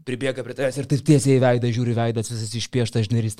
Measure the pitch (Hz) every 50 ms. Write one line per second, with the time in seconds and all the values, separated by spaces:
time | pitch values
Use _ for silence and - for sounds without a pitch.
0 | - 135 127 117 135 135 123 131 117 120 123 127 139 131 123 143 135 - 147 123
1 | - - 151 135 - 139 135 127 127 123 123 120 120 123 110 123 123 120 113 117
2 | 117 117 113 113 107 - 120 110 113 107 117 117 - - - 123 117 - - 117
3 | 110 - 120 117 110 110 -